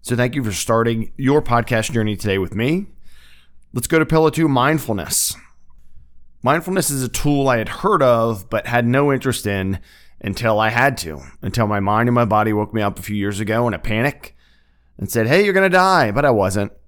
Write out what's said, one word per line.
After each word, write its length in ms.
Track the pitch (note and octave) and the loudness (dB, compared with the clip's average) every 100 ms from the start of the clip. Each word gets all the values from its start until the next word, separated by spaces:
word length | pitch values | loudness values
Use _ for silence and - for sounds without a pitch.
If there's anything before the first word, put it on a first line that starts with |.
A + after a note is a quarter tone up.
So 120 | - A#2+ | -2 0
thank 200 | B2 C#3+ | 0 0
you 80 | |
for 80 | A2 | -4
starting 600 | F#2+ - A2+ A#2 A2+ G#2+ - | -4 0 2 2 -2 -4 -2
your 240 | C3 D3 | 2 2
podcast 500 | D3 A#2+ A#2 A#2 A2 | 2 -2 0 -2 0
journey 240 | A#2 G#2+ G2+ | -2 -2 -2
today 220 | G#2+ G2 | -2 0
with 160 | F2+ | -2
me. 320 | G2+ B2 F3 G3+ - - - - - - - - | -2 -2 -2 -4 -14 -18 -18 -20 -20 -20 -20 -8
Let's 140 | B2 - | -8 0
go 120 | D#3+ | 2
to 60 | D#3 | 4
pillar 260 | D#3+ D#3+ | 4 4
two, 160 | D3+ D#3+ | 2 2
mindfulness. 880 | C3+ C3 D#3 B2 G#2 D#2+ - - - - - - - - - - - - - | 4 2 0 -2 -6 -2 -2 -4 -6 -16 -20 -20 -20 -20 -20 -20 -20 -20 -4
Mindfulness 480 | B2 D#3 E3+ F#3+ D#3 | 0 0 0 -2 -2
is 140 | C#3 | -2
a 60 | B2+ | -4
tool 400 | - D3 C#3+ C3+ | -2 0 2 2
I 80 | A#2+ | 0
had 100 | G#2 | -2
heard 340 | - F#3+ G3 | -4 0 2
of, 480 | C3+ A#2 A2+ G#2+ - | 4 4 2 -2 -4
but 180 | A2 - | -6 -2
had 200 | A#2+ A#2 | 0 2
no 240 | C3 C#3+ | 2 2
interest 340 | C3+ C3 A#2+ G#2 | 2 -2 -2 -2
in 340 | G2 F#2+ F#2+ - - - - | -2 -2 -4 -8 -20 -20 -12
until 400 | - F#2+ A#2 G#2+ | -8 -4 0 2
I 80 | A2 | 2
had 280 | A#2+ C3+ B2 | 2 2 0
to, 200 | E2 D2 C#2 - | -8 -10 -14 -10
until 260 | F#2+ G#2+ G#2+ | -6 -2 0
my 140 | G#2 | 0
mind 260 | G2 G#2+ A#2+ | 0 2 2
and 80 | A#2+ | 2
my 80 | |
body 300 | A#2 G#2+ G#2+ | 2 2 2
woke 200 | G#2 G#2 | 0 -2
me 80 | A2 | -2
up 160 | G2+ - | -2 -4
a 40 | |
few 160 | F#2 G#2 | -6 -4
years 240 | G2+ G2+ | -4 -4
ago 260 | G#2 A2 A#2+ | -2 0 -2
in 60 | |
a 60 | G2 | -2
panic 540 | - G#2+ C3 - - - _ _ _ _ _ - | -2 0 -2 -4 -18 -20 _ _ _ _ _ -12
and 140 | F#2+ | -4
said, 160 | A2+ A2 | -2 2
"Hey, 160 | E3 | 2
you're 100 | G#3 | 4
gonna 140 | F#3+ F#3+ | 2 4
die." 420 | F#3 F#3 F3+ A#2+ | 4 4 4 2
But 120 | G#2+ | 2
I 80 | C#3+ | 2
wasn't. 400 | A2+ G2 G2 G2+ - | 2 2 0 -4 -8